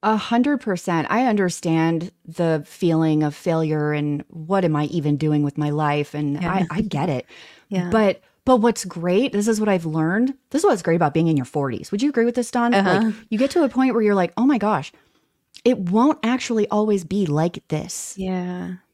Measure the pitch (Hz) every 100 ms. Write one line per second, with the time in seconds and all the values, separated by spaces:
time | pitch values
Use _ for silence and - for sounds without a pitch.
0 | 208 220 - 240 262 285 - 180 - 170
1 | 143 214 254 214 185 - 175 160 165 165
2 | 175 _ - 160 165 156 147 - 175 160
3 | 160 151 151 143 - 160 160 151 147 151
4 | 147 143 - 165 156 196 180 151 147 170
5 | 147 147 156 151 147 139 147 147 151 147
6 | 143 147 151 143 175 190 170 156 220 147
7 | 165 131 - - - - _ 190 175 220
8 | 208 185 _ _ - 254 233 - 185 170
9 | 170 185 180 202 208 214 214 190 165 160
10 | 160 196 254 277 _ 285 403 214 170 165
11 | 156 160 165 151 127 151 139 117 - 208
12 | 277 277 233 240 233 247 240 196 196 185
13 | 226 208 - 214 269 349 277 240 262 226
14 | 208 202 175 - 254 269 202 185 143 _
15 | _ _ _ _ _ - 240 254 180 202
16 | 269 311 226 247 - 226 208 208 214 202
17 | 165 196 180 147 170 - _ 156 - -
18 | - - 185 185 180 180 180 185 _